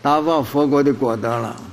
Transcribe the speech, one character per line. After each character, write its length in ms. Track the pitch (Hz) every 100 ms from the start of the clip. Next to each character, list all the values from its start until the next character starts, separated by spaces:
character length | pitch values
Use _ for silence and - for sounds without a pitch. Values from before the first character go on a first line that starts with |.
达 220 | 143 151
到 200 | 156 165
佛 240 | 135 143 147
国 160 | 143
的 80 | 143
果 240 | 120 127
德 140 | 113 117
了。 260 | 117 113 104 -